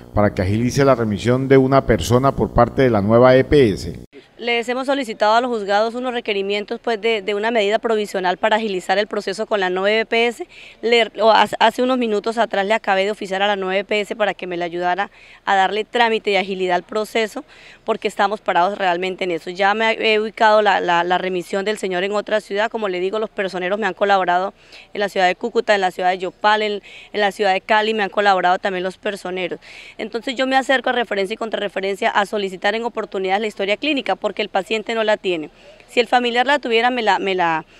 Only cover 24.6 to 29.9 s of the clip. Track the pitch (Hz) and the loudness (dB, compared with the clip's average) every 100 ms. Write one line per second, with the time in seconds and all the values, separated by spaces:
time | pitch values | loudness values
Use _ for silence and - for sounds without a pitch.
24.6 | _ - - - 202 202 180 180 240 233 | _ -20 -14 -6 -4 2 0 0 -2 -2
25.6 | 226 208 185 175 180 185 180 - 208 214 | 2 2 0 0 -2 -2 -4 -2 0 2
26.6 | 214 208 - - - 202 202 190 202 190 | 0 -6 -10 -20 -10 -2 -2 0 0 0
27.6 | - 220 214 220 196 196 202 190 180 185 | 2 2 2 -2 -2 0 2 4 2 0
28.6 | 208 185 185 180 214 202 180 185 175 156 | -2 -4 -6 -6 -8 -8 -8 -6 -6 -8
29.6 | - - - | -14 -20 -20